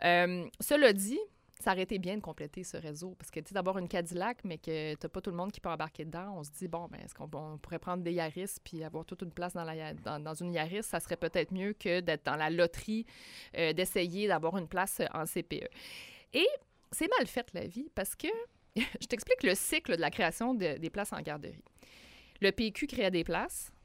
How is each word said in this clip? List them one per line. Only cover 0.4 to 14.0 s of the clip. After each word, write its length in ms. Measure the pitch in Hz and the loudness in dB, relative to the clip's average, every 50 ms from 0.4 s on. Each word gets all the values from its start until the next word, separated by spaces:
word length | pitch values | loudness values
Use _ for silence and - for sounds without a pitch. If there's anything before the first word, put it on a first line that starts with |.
| 170 - - - | -4 -6 -8 -8
cela 340 | - - 294 294 294 240 202 | 2 4 8 10 10 10 10
dit, 260 | 196 196 202 254 349 440 - - _ _ _ _ - | 8 4 -2 -2 -2 -4 -6 -10 _ _ _ _ -2
ça 140 | - 226 190 | 0 2 2
aurait 100 | 180 190 | 2 2
été 160 | 185 226 190 | 0 0 -2
bien 160 | 185 175 196 | -2 -2 -4
de 60 | 214 | -4
compléter 420 | - 170 156 - 151 147 - 180 185 | -6 -8 -8 -8 -10 -10 -8 -10 -10
ce 120 | - - | -8 -10
réseau 380 | 160 165 156 151 151 175 185 185 - | -8 -8 -8 -8 -8 -10 -12 -12 -14
parce 100 | - - | -16 -10
que, 100 | - 165 | -10 -10
tu 100 | 151 - | -10 -4
sais, 40 | 190 | -2
d'avoir 240 | 196 180 185 190 196 | 0 0 2 0 0
une 100 | 180 175 | -2 0
Cadillac, 520 | - 180 175 165 175 175 180 220 254 - - | 0 -2 -2 -2 -2 -2 -2 -2 -2 -4 -6
mais 120 | 196 165 156 | -8 -8 -6
que 380 | - - 160 156 151 156 151 | -4 -4 -4 -2 -2 -4 -4
t'as 140 | 151 - 160 | -6 -6 -8
pas 120 | - 185 | -8 -6
tout 80 | - 208 | -6 -4
le 60 | 175 | -4
monde 160 | 175 180 196 | -4 -4 -4
qui 80 | 208 - | -6 -6
peut 100 | - 180 | -6 -4
embarquer 360 | 165 160 160 160 - - 156 | -4 -2 -4 -6 -6 -8 -8
dedans, 280 | 160 156 170 185 202 202 | -8 -8 -8 -8 -8 -8
on 80 | 175 147 | -8 -10
se 60 | 143 | -10
dit, 180 | - - 185 175 | -10 -8 -6 -6
bon, 200 | 165 170 170 165 | -4 -6 -6 -8
ben, 80 | - - - | -10 -12 -14
est-ce 80 | - - | -14 -12
qu'on, 160 | - - 156 | -12 -12 -10
on 280 | 151 143 156 156 156 151 | -8 -8 -8 -8 -10 -12
pourrait 180 | - - 175 165 | -10 -8 -8 -6
prendre 240 | - 185 180 180 | -4 -4 -4 -2
des 120 | 175 170 175 | -2 0 0
Yaris 420 | 175 165 160 151 175 185 202 - - - | 0 0 -2 -4 -6 -8 -8 -8 -10 -12
puis 200 | - - 160 160 | -12 -10 -8 -8
avoir 220 | 156 160 156 165 | -8 -8 -8 -8
toute 160 | - 190 - | -8 -10 -10
une 100 | 196 170 | -8 -8
place 220 | 156 - 175 180 175 | -6 -4 -4 -4 -4
dans, 100 | 180 165 | -4 -6
la 120 | 160 160 | -4 -6
Ya-, 180 | 160 156 156 151 | -6 -8 -8 -8
dans, 260 | 156 - - 151 147 | -8 -6 -6 -6 -4
dans 140 | 151 156 160 | -4 -6 -6
une 180 | 156 175 175 175 | -4 -4 -2 0
Yaris, 280 | 165 156 165 180 208 | 0 0 0 -2 -4
ça 180 | 220 - - 165 | -4 -2 -4 -4
serait 180 | - - 175 - | -2 -2 -2 -2
peut-être 340 | - 165 - 185 160 - | -2 0 2 2 0 0
mieux 220 | 190 185 185 202 214 | 0 -2 -2 -2 -2
que 260 | - - 196 175 180 | -2 0 2 2 2
d'être 260 | 180 170 160 151 - | 4 2 0 0 0
dans 100 | 139 135 | -2 0
la 140 | 151 156 156 | 2 2 2
loterie, 560 | 165 170 175 170 170 - - - 214 220 226 - - - - - - - - - - | 6 6 6 4 4 0 -4 -4 -2 -2 -4 -6 -10 -18 -18 -18 -16 -16 -16 -8 -2
euh, 180 | - 165 160 160 | 0 2 2 4
d'essayer 540 | 160 185 185 - 196 | 2 2 2 2 2